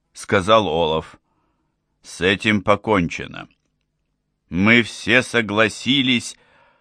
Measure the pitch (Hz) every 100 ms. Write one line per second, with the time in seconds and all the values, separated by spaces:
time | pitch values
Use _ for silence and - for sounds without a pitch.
0 | _ - - 104 92 113 98 82 82 80
1 | - - _ _ _ _ _ _ _ _
2 | - - 87 98 113 107 95 101 - 104
3 | 82 - 69 50 - _ _ _ _ _
4 | _ _ _ _ - 82 101 117 110 -
5 | - 123 123 120 107 104 110 - - 139
6 | 131 123 - - _ _ _ _